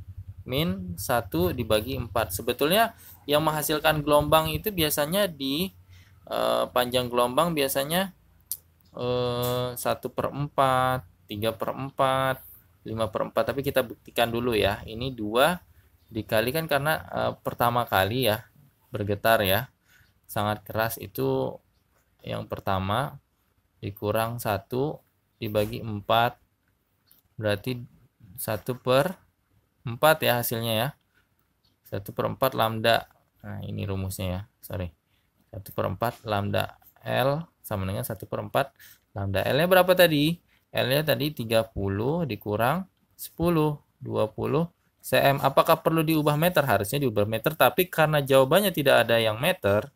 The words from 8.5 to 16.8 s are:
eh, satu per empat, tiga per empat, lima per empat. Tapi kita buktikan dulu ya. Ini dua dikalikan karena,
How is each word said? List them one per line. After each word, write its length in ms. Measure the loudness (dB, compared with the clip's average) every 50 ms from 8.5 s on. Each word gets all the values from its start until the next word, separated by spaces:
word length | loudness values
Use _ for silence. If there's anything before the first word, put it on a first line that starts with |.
| -12 -12 -12 _ _ _ _ _ -12
eh, 760 | -8 -6 -4 -2 -2 -2 -2 -2 -2 -2 -2 -2 -2 -4 -6 -8
satu 380 | -6 -4 -4 -4 -4 -6 -8
per 180 | -6 -4 -4 -4
empat, 800 | -4 -6 -6 -4 0 0 2 2 2 2 2 0 0 -2 -4 -10 _ _ _
tiga 300 | -12 -8 -4 -2 -2 -2
per 160 | -2 -4 -6 -6
empat, 720 | -6 -8 -8 -2 0 0 2 2 2 0 -2 -2 -4 -8 -16 -20 -20 _ _ _ _ -12
lima 220 | -8 -4 -4 -2 -2
per 220 | -2 -2 -4 -2
empat. 120 | 0 0 0 0 -2
Tapi 80 | -4 -4
kita 180 | -2 0 0
buktikan 480 | -2 -2 -6 -16 _ -6 -2 0 0 0
dulu 240 | 0 -2 0 0 2
ya. 300 | 2 2 2 0 -2 -8
Ini 300 | -12 -10 -8 -8 -8 -8
dua 420 | -8 -6 -2 2 2 4 4 2 -2 -8 _ _ -20 -20 _ _ _ _ _
dikalikan 560 | -8 -8 -4 -2 0 0 0 0 -2 -4 -2 0
karena, 340 | 0 0